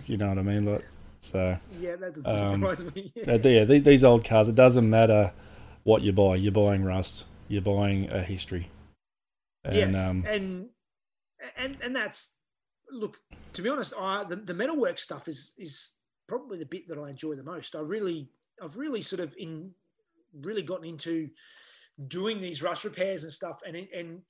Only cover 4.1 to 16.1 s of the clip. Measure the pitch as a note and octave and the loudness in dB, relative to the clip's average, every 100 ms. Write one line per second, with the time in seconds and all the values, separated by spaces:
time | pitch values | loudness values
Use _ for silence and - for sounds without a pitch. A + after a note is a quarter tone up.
4.1 | A#2 - A2 G#2+ A2+ B2+ B2 A2+ A2 A2+ | 8 6 4 6 8 8 8 6 6 6
5.1 | G#2+ G2 - - - - - - A2 G2+ | 6 4 -2 -18 -20 -20 -2 4 4 4
6.1 | F#2+ G2 F#2 G2+ G2+ G2+ G2 F#2+ F#2 - | 4 4 4 2 4 4 2 0 -2 -4
7.1 | - - - - G2+ F#2+ G2+ G2+ G2 F#2+ | -8 -12 -18 -6 -4 0 0 0 0 -2
8.1 | - F2 F#2+ - F2+ E2+ - - _ _ | -4 -6 -8 -8 -8 -10 -16 -20 _ _
9.1 | _ _ _ _ _ - G2+ F#2+ F#2+ F#2 | _ _ _ _ _ -4 0 2 0 0
10.1 | F#2 F#2 G#3+ F#3+ F#3 A3 _ _ _ _ | -2 -4 -4 -6 -10 -14 _ _ _ _
11.1 | _ _ _ B3+ - C4 C#4 A#3+ C4 G#3+ | _ _ _ -18 -10 -10 -10 -8 -6 -6
12.1 | - - - _ _ _ _ _ B3+ G#3 | -6 -8 -12 _ _ _ _ _ -12 -12
13.1 | - _ - - - G3 C#4+ - - F#3+ | -12 _ -20 -18 -8 -4 -4 -6 -8 -6
14.1 | G3 F#3+ F3+ G3+ F3 B3+ D#4+ G3+ E3+ - | -6 -6 -12 -10 -6 -4 -2 -2 -4 -10
15.1 | C#3+ - C3+ - - - - - - _ | -10 -12 -14 -14 -16 -12 -12 -12 -16 _